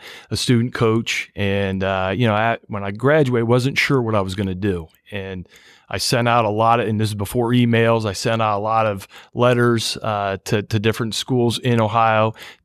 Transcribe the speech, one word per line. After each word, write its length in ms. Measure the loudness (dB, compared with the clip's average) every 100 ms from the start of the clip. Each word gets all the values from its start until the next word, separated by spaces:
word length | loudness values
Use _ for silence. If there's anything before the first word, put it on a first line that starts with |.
| -4 -20 -10
a 60 | -4
student 360 | 2 2 2
coach, 580 | 0 0 0 -2 -6 -8 -4
and, 480 | -2 -2 -2 -2
uh, 300 | -2 -2 -2 0
you 100 | 2
know, 100 | 2
at, 260 | 0 -2 -6
when 180 | -10
I 60 | -8
graduated, 580 | -2 2 4 2 2 2
wasn't 300 | 2 0 -2
sure 240 | 0 0
what 140 | 0 -2
I 60 |
was 120 | -2
gonna 220 | -4 -4 -2
do, 320 | -2 -4 -6 _ -14
and 360 | -12 -10 -12 -14 -20 -20 -20 -10
I 120 | -6
sent 280 | -2 0 2
out 180 | 2 2
a 40 |
lot 300 | 2 2 2
of, 80 | 2
and 120 | 0
this 100 | -2
is 60 | -2
before 360 | -4 -2 2
emails, 560 | 4 4 4 4 2 0
I 60 |
sent 280 | -4 -2 0
out 160 | 0 0
a 60 |
lot 240 | 0 0 0
of 200 | -2 -8 -20 -10 0
letters, 640 | 2 4 4 2 -2 -6
uh, 400 | -4 -2 -2 -4 -2
to, 180 | -2
to 160 | 0 0
different 340 | 0 -2 -4
schools 460 | -6 -2 0 0 0
in 200 | 0 2
Ohio 540 | 2 2 2 2 0 -2 -14 -14